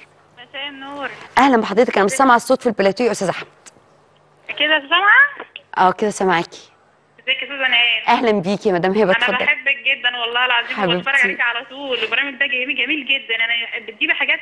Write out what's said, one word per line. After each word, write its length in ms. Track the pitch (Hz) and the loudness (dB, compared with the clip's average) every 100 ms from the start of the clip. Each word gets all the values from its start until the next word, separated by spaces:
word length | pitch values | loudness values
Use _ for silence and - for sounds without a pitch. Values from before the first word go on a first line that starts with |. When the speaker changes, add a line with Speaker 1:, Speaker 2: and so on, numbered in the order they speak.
| - _ _ - 247 | -20 _ _ -20 -16
Speaker 1:
مساء 200 | 269 285 | -12 -10
النور. 400 | 277 277 285 254 214 - - | -12 -14 -10 -10 -12 -2 4
Speaker 2:
أهلًا 180 | 269 247 | 6 6
بحضرتك، 400 | 185 196 247 220 | 2 2 2 4
أنا 80 | |
مش 60 | 196 | 2
Speaker 1:
ازيك؟ 80 | - | 4
Speaker 2:
سامعة 180 | 269 233 | 6 4
الصوت 240 | - 262 | 4 0
في 40 | 247 | 0
البلاتو 380 | 208 196 190 | 2 0 2
يا 60 | 240 | -2
أستاذ 180 | 208 180 | 0 -4
أحمد. 200 | - - _ - _ _ _ _ _ _ _ - 226 | -4 -8 _ -20 _ _ _ _ _ _ _ -12 -4
Speaker 1:
كده 220 | 294 311 | 0 0
سامعة؟ 680 | 277 339 403 466 587 554 - - - - | 0 0 4 6 4 0 -18 -18 -10 2
Speaker 2:
اه، 140 | 185 | 2
كده 180 | 185 214 | 2 -4
سامعاكي. 600 | - 190 170 170 - - _ _ _ _ _ | -2 0 0 0 -10 -20 _ _ _ _ _
Speaker 1:
ازيك 140 | - 269 | -4 -4
يا 60 | |
أستاذة 260 | 254 277 262 | -4 -6 -2
نهال؟ 380 | 240 240 226 226 | 2 0 0 0
Speaker 2:
أهلًا 220 | 240 240 | 2 2
بيكي 380 | 208 175 202 214 | 0 0 -2 0
يا 60 | |
مدام 160 | 175 185 | 0 0
هبة، 100 | 202 | 2
Speaker 1:
أنا 100 | 190 | 2
Speaker 2:
اتفضلي. 260 | 190 247 247 | 2 2 0
Speaker 1:
بحبك 380 | - 302 262 262 | 0 0 0 -4
جدًا 320 | 233 269 247 240 | -2 -2 -2 -4
والله 280 | 233 240 254 | -4 -2 0
العظيم، 300 | 240 233 254 | 0 -2 -2
Speaker 2:
حبيبتي. 200 | 190 175 | 0 0
Speaker 1:
وبتفرج 240 | 180 269 | 0 0
عليكي 180 | 247 185 | 0 0
على 220 | 247 233 | -2 -4
طول، 340 | 262 262 285 240 | -10 -12 -6 -4
والبرنامج 400 | 220 233 277 247 | -4 -4 -4 -4
ده 80 | 277 | -4
جميل، 300 | 254 254 269 | -2 -4 -4
جميل 280 | 254 302 254 | -4 -4 -2
جدًا. 280 | 269 226 | -4 -2
أنا 520 | 226 226 233 226 233 214 | -4 -2 -4 -6 -12 -14
بتجيبي 280 | 214 311 | -8 -4
حاجات 260 | 330 269 320 | -4 -2 -4